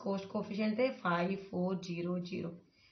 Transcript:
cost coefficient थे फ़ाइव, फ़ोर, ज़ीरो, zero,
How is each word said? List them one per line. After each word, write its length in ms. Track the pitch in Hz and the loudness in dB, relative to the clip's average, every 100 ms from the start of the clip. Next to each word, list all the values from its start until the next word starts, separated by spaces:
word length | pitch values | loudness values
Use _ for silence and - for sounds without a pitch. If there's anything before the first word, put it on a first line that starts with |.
cost 260 | 196 190 - | -2 -2 -2
coefficient 500 | 214 - 202 214 214 | -4 -2 0 2 4
थे 100 | 262 262 | 2 2
फ़ाइव, 320 | 180 170 180 196 - | 2 4 2 0 -2
फ़ोर, 300 | 180 180 190 | 0 0 0
ज़ीरो, 340 | - 170 170 180 | -2 -2 0 -2
zero, 280 | 175 - - - - _ _ | -2 -4 -6 -8 -16 _ _